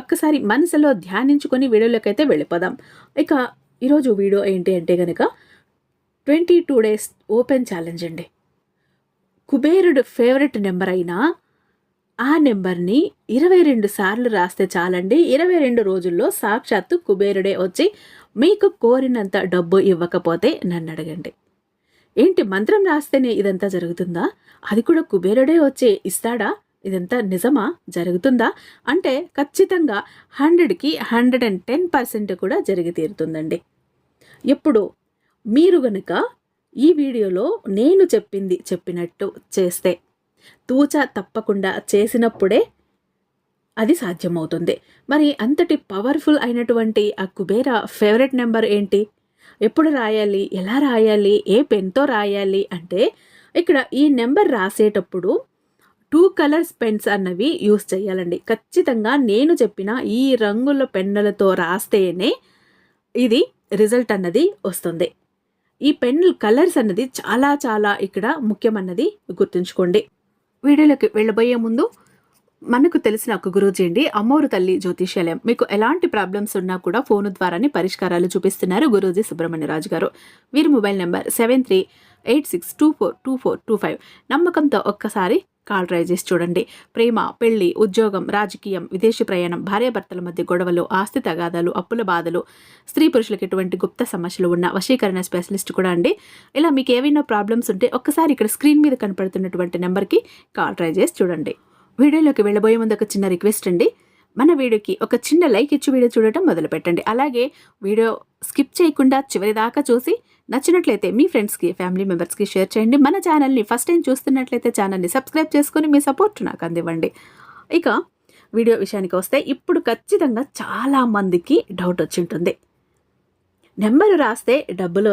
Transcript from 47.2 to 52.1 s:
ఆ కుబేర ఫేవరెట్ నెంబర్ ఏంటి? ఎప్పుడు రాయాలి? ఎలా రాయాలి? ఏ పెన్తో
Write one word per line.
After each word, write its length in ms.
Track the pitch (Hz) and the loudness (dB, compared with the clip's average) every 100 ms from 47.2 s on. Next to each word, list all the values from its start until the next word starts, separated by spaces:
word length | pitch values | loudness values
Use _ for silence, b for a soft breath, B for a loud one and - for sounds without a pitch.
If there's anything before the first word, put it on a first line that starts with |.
ఆ 40 | 190 - | -8 -6
కుబేర 400 | 175 208 277 247 - - | -2 -2 0 -2 -4 0
ఫేవరెట్ 400 | 208 220 262 254 | 2 4 2 0
నెంబర్ 260 | 233 220 214 208 | -2 0 0 0
ఏంటి? 240 | 202 202 214 _ _ b b b 220 | 0 -2 -2 _ _ b b b -2
ఎప్పుడు 220 | 311 320 277 | 0 0 0
రాయాలి? 440 | 220 214 208 196 196 190 | -2 0 0 -2 -4 -6
ఎలా 160 | 185 262 | -4 0
రాయాలి? 480 | 285 233 220 214 202 208 - | 0 2 4 4 2 2 2
ఏ 20 | 208 294 | 0 2
పెన్తో 320 | 208 190 262 285 | 0 -2 -2 0